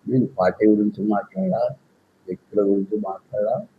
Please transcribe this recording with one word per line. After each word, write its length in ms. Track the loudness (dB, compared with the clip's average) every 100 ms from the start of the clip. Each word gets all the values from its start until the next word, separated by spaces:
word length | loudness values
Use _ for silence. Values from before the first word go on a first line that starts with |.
| 0
నేను 160 | 0 0 0
పార్టీ 260 | 0 4 4
గురించి 360 | 4 2 -2 -2
మాట్లాడా, 680 | -2 -4 -6 -4 -2 -4 -6 _ _ _ _ -14
వ్యక్తుల 340 | -14 _ 0
గురించి 360 | 2 0 0 -4
మాట్లాడా 720 | -4 -10 _ -4 -2 -4 -6